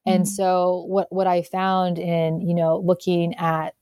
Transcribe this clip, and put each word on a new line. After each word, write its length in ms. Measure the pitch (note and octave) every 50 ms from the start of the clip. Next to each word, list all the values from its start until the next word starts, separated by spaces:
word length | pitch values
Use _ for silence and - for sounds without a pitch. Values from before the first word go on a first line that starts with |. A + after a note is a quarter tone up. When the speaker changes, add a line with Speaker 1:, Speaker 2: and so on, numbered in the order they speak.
| _
Speaker 1:
and 200 | F#3 F#3 F#3 F3+
Speaker 2:
Mm. 20 | -
Speaker 1:
so 580 | G3+ G3+ F#3+ F#3 F#3 F3+ F3+ F3+ F3+ F3+ E3+ F3
what, 240 | F#3 G3 F3+ - F3+
what 140 | F#3 F#3+ F#3
I 140 | F3+ F3
found 560 | E3+ - - F#3 F#3 F#3+ F#3 F#3 F#3 F3+ F3 E3+
in, 440 | F3 F3 E3+ E3 E3 D#3+ D#3+ E3+
you 120 | - E3+ E3+
know, 240 | F3 E3 D#3+ D#3+ -
looking 580 | F3 F3 F3+ F3 - F#3 F3+ E3+ E3+ E3+ E3+
at 400 | - F3 E3 D#3+ D#3+ D#3 D#3+ - _